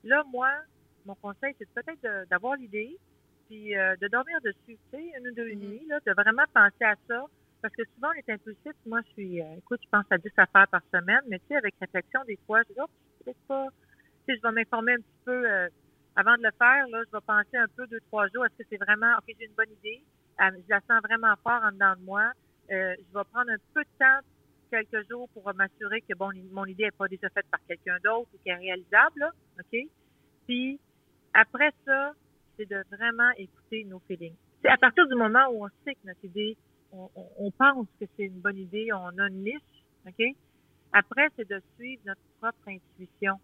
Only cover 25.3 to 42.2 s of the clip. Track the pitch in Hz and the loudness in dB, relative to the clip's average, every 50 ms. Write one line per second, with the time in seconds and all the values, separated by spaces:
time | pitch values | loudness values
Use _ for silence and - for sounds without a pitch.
25.3 | _ 220 190 202 190 185 196 190 _ _ 214 202 208 226 _ - 196 180 196 196 | _ -10 -10 -8 -2 -2 -2 -2 _ _ -8 -6 -6 -6 _ -6 -6 -6 -6 -8
26.3 | 196 185 185 190 190 196 196 190 185 185 220 208 _ _ 196 185 190 185 - 185 | -8 -12 -16 -12 -10 -8 -8 -8 -4 -4 -4 -4 _ _ -6 -6 -6 -8 -8 -6
27.3 | _ 202 196 _ - - _ - - - _ 185 180 180 185 214 226 233 240 _ | _ -6 -4 _ -8 -8 _ -12 -14 -12 _ -8 -8 -2 0 0 0 0 -4 _
28.3 | _ 190 _ 190 180 175 180 190 180 185 175 _ 202 220 262 320 _ 294 285 320 | _ -12 _ -6 -6 -6 -4 -8 -8 -8 -6 _ 6 6 6 6 _ -2 -4 -4
29.3 | 339 _ _ _ _ - 180 _ - 233 269 320 _ _ _ _ _ _ _ _ | -6 _ _ _ _ -20 -14 _ -6 -6 -6 -8 _ _ _ _ _ _ _ _
30.3 | _ _ _ - 247 247 254 262 277 277 _ _ _ _ _ _ _ _ _ _ | _ _ _ -6 -4 -4 -4 -6 -8 -10 _ _ _ _ _ _ _ _ _ _
31.3 | - - 220 _ - 247 285 302 - _ _ 277 269 269 277 285 294 _ _ _ | 4 4 4 _ 2 0 0 0 0 _ _ 0 0 0 0 -4 -8 _ _ _
32.3 | _ _ _ _ _ - 214 185 202 196 190 _ 202 202 226 240 233 233 240 247 | _ _ _ _ _ -16 -12 -10 -10 -10 -10 _ -10 -4 -4 -4 2 4 2 2
33.3 | 247 - 190 180 _ _ _ _ 226 220 214 196 185 185 _ _ 175 165 170 165 | 2 0 -10 -18 _ _ _ _ -10 -10 -10 -12 -16 -18 _ _ -12 -10 -10 -16
34.3 | 165 _ _ _ _ _ - 262 262 254 269 247 - - 349 277 262 240 226 214 | -16 _ _ _ _ _ 4 4 6 8 6 6 8 8 8 8 8 8 4 6
35.3 | 220 254 269 262 240 214 202 202 _ _ _ 285 269 _ _ 190 180 _ - 190 | 6 6 6 6 2 -4 -6 -10 _ _ _ -12 -12 _ _ -18 -18 _ -18 -10
36.3 | 175 208 208 214 220 _ _ _ _ _ _ _ - 185 185 185 _ 185 180 - | -8 -6 -6 -6 -6 _ _ _ _ _ _ _ -20 -20 -20 -18 _ -20 -20 -18
37.3 | - - 202 202 - _ 269 277 277 262 220 - _ _ 214 - _ - 202 196 | -10 -8 -8 -8 2 _ 6 6 6 4 -6 -10 _ _ -14 -14 _ -8 -8 -8
38.3 | 185 185 175 202 196 196 190 175 185 214 220 226 214 190 180 180 180 185 202 196 | -8 -6 -6 -4 -4 -4 -12 -8 -8 -6 -4 -4 -6 -6 -8 -10 -4 -2 -2 -2
39.3 | 190 190 196 214 262 392 _ _ _ _ _ _ _ _ _ 185 185 - 226 254 | -2 -6 -8 -8 -8 -10 _ _ _ _ _ _ _ _ _ -20 -4 -4 -4 -4
40.3 | 277 _ _ _ _ _ _ _ _ _ _ _ - 202 - _ - 262 294 302 | -4 _ _ _ _ _ _ _ _ _ _ _ 2 2 2 _ 0 0 0 0
41.3 | _ - 220 190 202 190 _ _ _ _ 240 254 262 226 202 196 196 _ | _ -8 -10 -8 -8 -10 _ _ _ _ -14 -14 -14 -12 _ -12 -12 _